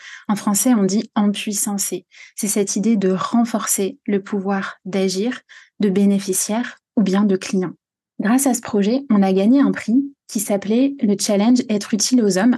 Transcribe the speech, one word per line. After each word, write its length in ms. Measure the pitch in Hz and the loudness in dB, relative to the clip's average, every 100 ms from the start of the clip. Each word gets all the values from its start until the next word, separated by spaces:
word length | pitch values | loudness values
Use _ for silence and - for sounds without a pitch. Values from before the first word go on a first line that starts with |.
| - - - | -20 -12 -6
En 60 | |
français, 380 | 202 - 202 262 | -4 -2 0 2
on 100 | 233 | 2
dit 280 | 190 208 214 | 2 0 -2
empuissancer. 920 | - 208 202 - 202 214 202 - 185 - - - - | 0 0 0 -4 -6 -4 -4 -6 -8 -12 -20 -20 -8
C'est 120 | 202 | -4
cette 260 | 208 202 | -2 -2
idée 220 | 208 214 220 | -2 0 2
de 140 | 185 | 2
renforcer 880 | 185 - 233 233 214 - - 196 - - | 0 0 0 0 -2 -2 -2 -4 -6 -4
le 160 | 196 | -4
pouvoir 540 | 196 208 190 196 185 - 185 | -2 -6 -2 -4 -4 -10 -6
d'agir 540 | 190 190 185 226 254 - - - - | -2 0 0 -4 -6 -12 -20 -16 -2
de 100 | 202 | 0
bénéficiaire 880 | 185 202 196 196 185 - 220 240 - _ - | 2 4 2 0 -4 -2 -4 -6 -10 _ -2
ou 60 | |
bien 220 | 190 190 | 0 2
de 120 | 208 185 | 2 0
client. 360 | - 190 175 - _ _ _ - | -2 -4 -4 -8 _ _ _ -6
Grâce 280 | 208 254 277 | 0 2 2
à 80 | |
ce 80 | 233 | -2
projet, 400 | - 208 202 262 277 | -2 0 0 0 0
on 120 | 208 | 2
a 120 | 190 | 2
gagné 260 | 190 208 277 | 2 4 4
un 120 | 214 | 4
prix 240 | 190 - 247 277 - - | 0 0 0 0 -6 -10
qui 140 | 220 | -6
s'appelait 540 | - 202 196 226 277 277 | -2 -2 0 0 0 0
le 140 | 202 196 | 0 0
Challenge 400 | - 202 220 247 - | 0 2 4 2 2
Être 240 | 208 - | -4 -2
utile 300 | 202 - 254 | -2 0 2
aux 160 | 208 180 | 2 2
hommes, 180 | 233 | 2